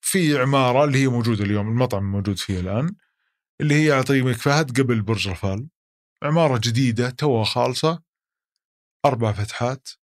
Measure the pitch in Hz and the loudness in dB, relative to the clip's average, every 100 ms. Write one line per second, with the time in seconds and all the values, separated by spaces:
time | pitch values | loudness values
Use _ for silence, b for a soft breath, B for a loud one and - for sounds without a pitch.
0 | - 196 165 147 131 139 131 123 147 135 | -2 0 2 2 2 2 2 4 2 2
1 | 135 120 117 110 101 104 104 113 127 101 | 2 0 0 0 0 -2 -2 0 0 0
2 | 98 98 98 92 - 92 90 104 156 208 | -2 -2 -2 -4 -4 -4 -2 -2 -4 -6
3 | _ _ _ _ _ _ 151 147 156 135 | _ _ _ _ _ _ 2 4 4 2
4 | 127 139 131 120 - 143 151 123 135 117 | 4 2 2 0 2 2 0 0 0 0
5 | 101 110 98 90 98 98 147 _ _ _ | 0 -2 -2 -4 -4 -4 -8 _ _ _
6 | _ _ 143 156 160 127 117 117 131 113 | _ _ -2 2 2 2 0 0 0 0
7 | 123 127 151 120 107 - 120 123 156 165 | -4 -2 0 0 0 0 -2 0 -2 -4
8 | _ _ _ _ _ _ _ _ _ _ | _ _ _ _ _ _ _ _ _ _
9 | 147 123 113 101 101 - 120 131 - - | 0 0 -2 -2 -6 -4 -6 -6 -14 -20